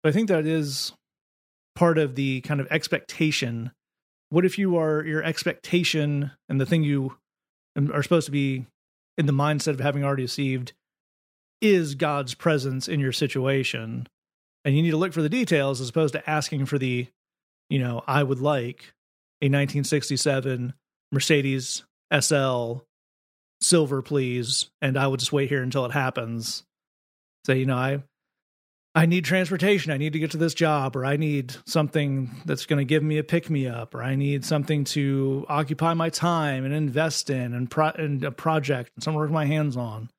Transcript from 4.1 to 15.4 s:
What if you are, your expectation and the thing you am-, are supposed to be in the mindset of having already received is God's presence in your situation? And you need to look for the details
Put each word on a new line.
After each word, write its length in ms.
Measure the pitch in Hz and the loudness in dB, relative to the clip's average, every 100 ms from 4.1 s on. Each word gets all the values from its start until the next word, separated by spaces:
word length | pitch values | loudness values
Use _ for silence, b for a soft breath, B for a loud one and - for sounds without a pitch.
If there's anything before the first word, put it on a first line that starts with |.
| _ _ | _ _
What 160 | 160 185 | 2 2
if 120 | 202 | 2
you 200 | 190 170 | 0 2
are, 260 | 156 151 156 | 2 0 -2
your 180 | 156 | -2
expectation 1080 | 160 156 175 - - 175 165 156 147 143 143 - - | -2 -2 -4 -6 0 2 2 0 0 0 -4 -8 -4
and 100 | 135 | -2
the 60 | 131 | 2
thing 180 | 165 | 2
you 340 | 147 143 131 - _ _ _ _ _ - | 2 0 -2 -8 _ _ _ _ _ -2
am-, 160 | 143 | 0
are 100 | 147 | 0
supposed 220 | 135 170 151 | 2 2 2
to 60 | |
be 340 | 143 139 131 117 _ _ _ _ - | 0 0 -2 -8 _ _ _ _ -2
in 100 | 147 | 2
the 60 | |
mindset 400 | 139 147 147 160 | 2 2 0 0
of 60 | 135 | 0
having 240 | 139 143 | 0 0
already 200 | 139 139 | 0 -2
received 500 | 123 - 139 131 120 _ _ _ _ _ _ _ _ _ | -4 -2 -2 -2 -6 _ _ _ _ _ _ _ _ _
is 340 | 214 185 156 139 | 4 4 2 -2
God's 380 | 156 143 127 | -2 -2 -4
presence 540 | - 170 151 135 131 - | -2 2 2 0 -4 -2
in 120 | 156 | 0
your 140 | 131 | 0
situation? 920 | 120 143 135 131 139 123 117 113 120 123 _ _ _ _ _ 143 | 0 -2 0 0 0 0 -4 -8 -8 -10 _ _ _ _ _ 2
And 100 | 143 | 4
you 60 | |
need 100 | 165 | 4
to 60 | 156 | 2
look 160 | 185 | 0
for 80 | 160 | 0
the 80 | 151 | 0
details 500 | 247 | 0